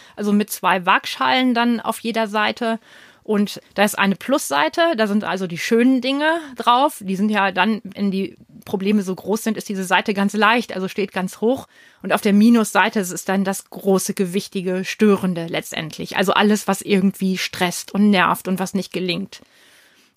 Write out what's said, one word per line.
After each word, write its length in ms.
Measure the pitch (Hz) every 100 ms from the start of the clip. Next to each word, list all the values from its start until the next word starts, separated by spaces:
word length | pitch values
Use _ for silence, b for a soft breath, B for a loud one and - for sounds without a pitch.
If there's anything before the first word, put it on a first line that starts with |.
| B B
also 160 | 208
mit 160 | 202 208
zwei 360 | - 185 190 180
Waagschalen 680 | 196 - - 262 254 254
dann 260 | 233 240 233
auf 200 | - 226
jeder 280 | 226 226 220
Seite. 520 | 214 214 220 233 226 B B B B
Und 360 | - 214 202 - _ -
da 80 |
ist 140 | 202 -
eine 180 | 196 196
Plusseite, 640 | - 285 - 277 302 339 330 262
da 100 | 220
sind 160 | 208
also 240 | - 190 185
die 100 | 170
schönen 440 | - 226 247 262
Dinge 380 | 262 277 311 330 302 240
drauf. 400 | 233 247 294 -
Die 160 | 190 190
sind 140 | 214
ja 220 | 208 196
dann, 300 | 180 196 214
wenn 280 | 185 - 202
die 260 | 190 196 - - 214 -
Probleme 360 | 202 190 214
so 100 | 190 185
groß 280 | - 220
sind, 140 | 226 220
ist 120 | -
diese 140 | 190
Seite 300 | 185 185 214 196
ganz 180 | 202
leicht, 400 | 208 208 240 - 190
also 120 | 185
steht 240 | - 202
ganz 300 | 190 185 -
hoch. 260 | 220 269 - b b b
Und 80 | 190
auf 80 | 147
der 120 | 214
Minusseite, 640 | 202 220 233 208 202 202 226
das 120 | 180
ist 180 | 165 -
dann 140 | 190
das 260 | 190 196 -
große, 420 | 190 202 190 - 196
gewichtige, 680 | 185 185 - 202 185 185 185
störende 600 | - 214 190 185 170 165
letztendlich. 720 | 156 - - 156 - 165 -
Also 160 | 190
alles, 340 | - 208 208 -
was 140 | 196
irgendwie 560 | - 196 196 - 190 185
stresst 540 | - - 175 - -
und 160 | 202 208
nervt 360 | 196 170 175 -
und 100 | 185
was 140 | 185 196
nicht 180 | -
gelingt. 480 | 170 180 170 190 - b b b b b b b